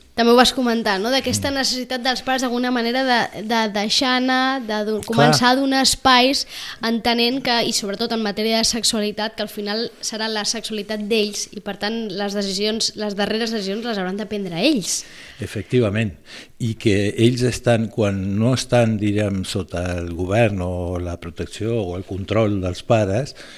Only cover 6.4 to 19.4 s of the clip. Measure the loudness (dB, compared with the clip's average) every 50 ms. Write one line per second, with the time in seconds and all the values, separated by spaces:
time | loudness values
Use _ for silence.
6.4 | -4 -6 -10 -14 -12 -12 -10 -6 -4 -2 -2 0 0 0 2 2 2 2 0 0
7.4 | 0 0 0 2 2 0 0 -2 -2 -4 -4 -4 -4 -2 -2 -2 -2 -2 -2 -2
8.4 | -2 0 0 0 0 0 0 0 0 0 0 0 -2 -2 -2 -4 -6 -6 -6 -6
9.4 | -8 -8 -8 -8 -6 -6 -4 -4 -6 -6 -8 -10 -10 -10 -6 -6 -4 -4 -4 -4
10.4 | -2 -4 -4 -4 -6 -6 -6 -6 -6 -6 -6 -6 -2 0 0 0 0 0 -2 -6
11.4 | -8 -8 -10 -12 -10 -10 -8 -4 -4 -4 -4 -4 -6 -6 -6 -4 -4 -4 -2 -2
12.4 | -2 -2 -2 -2 -2 -2 0 -2 -2 -4 -4 -4 -6 -4 -2 -2 -2 -2 0 -2
13.4 | -2 -2 -2 -4 -4 -4 -4 -4 -4 -4 -4 -4 -4 -4 -4 -6 -6 -6 -6 -6
14.4 | -6 -4 -2 2 2 4 4 2 0 -2 -4 -6 -6 -10 -18 -20 -20 -18 -12 -10
15.4 | -8 -6 -6 -6 -4 0 2 2 4 4 2 0 -2 -2 -4 -10 -18 -20 -18 -18
16.4 | -20 -16 -10 -4 -4 -4 -2 0 2 4 4 4 2 2 2 4 4 4 4 4
17.4 | 0 0 0 0 2 2 2 2 2 -2 0 0 0 0 0 0 -2 0 0 2
18.4 | 2 2 2 0 0 2 2 4 4 4 2 0 0 0 2 2 0 0 0 -2